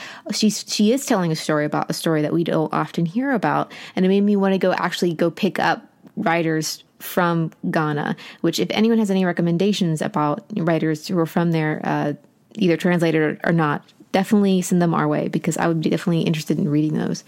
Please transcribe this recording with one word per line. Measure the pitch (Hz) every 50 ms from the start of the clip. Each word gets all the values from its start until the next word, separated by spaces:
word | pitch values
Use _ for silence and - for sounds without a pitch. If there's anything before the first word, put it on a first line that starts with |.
| - - - - - -
she's, | 208 - 214 208 208 - -
she | - - - 208 214 254
is | 269 -
telling | - 233 190 175 165
a | 160
story | - - - 156 151 147
about | 151 - 151 - -
a | -
story | - - 170 160 151
that | 151 -
we | - 170 165
don't | - - 160 156 -
often | - 151 156 - - 165 170
hear | 165 180 240 262 285
about. | 254 196 165 147 143 147 147 - - - - - -
And | 185 185
it | 185
made | 196 202
me | 202 208 208
wanna | 196 196 196 190 180
go | 190 185 -
actually | - 170 180 - - 190 175 160
go | - 170 170
pick | 165 - - 175 - -
up | - 170 - - - - _ _ - - -
writers | 165 - 165 165 170 160 160 160 160 156 - - - - _ _ _
from | - - - 190 175 170 170 165 160 - - _ - 180
Ghana, | - 165 151 151 147 147 - - 165 - - - - -
which | - 170 165 -
if | 180 -
anyone | - - 220 226 233 226
has | 214 196
any | 190 190 185
recommendations | 175 170 - 170 170 170 170 196 208 202 - 190 165 156 147
about | - 156 - 151 151 147 147 - - - -
writers | - 160 170 165 156 156 160 156 151 -
who | - 190
are | 170 165
from | 160 - 180 170 170
there, | 165 160 156 151 156 - -
uh, | - 151 147 151 147 147 - - _ _ _ _ _ -
either | 220 196 175 160
translated | 156 - 180 180 170 170 165 156 160
or, | 151 147 - - - 185
or |
not, | 170 165 156 147 143 - - - _ _ - _
definitely | - 190 190 - 220 208 202 196 190 185
send | 175 - 185 175
them | 175 165 160
our | 147 151
way, | 147 151 147 -
because | - - 160 - 175 -
I | - 175
would | 170 165 160
be | 156 -
definitely | 175 165 - 175 170 160
interested | - 170 160 156 - - 156
in | 147 - 151
reading | 147 151 156 151 156
those. | - - - 170 - -